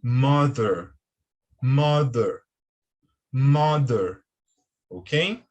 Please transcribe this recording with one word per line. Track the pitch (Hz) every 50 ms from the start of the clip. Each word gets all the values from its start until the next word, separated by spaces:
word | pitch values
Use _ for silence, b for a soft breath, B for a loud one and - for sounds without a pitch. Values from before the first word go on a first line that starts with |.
| -
mother, | 120 123 127 131 139 143 143 143 139 - - 110 107 95 85 87 - - _ _ _ _ _ _ _ _ _ _ _ _ _
mother, | - 127 131 143 147 147 147 147 151 135 117 117 110 95 - - _ _ _ _ _ _ _ _ _ _ _ _ _ _ _ _ _ _
mother, | - 131 135 139 143 151 151 151 151 147 143 123 120 107 95 90 92 - _ _ _ _ _ _ _ _ _ _ _ _ _ _
ok? | 90 90 90 - - 147 170 190 220 240 _ _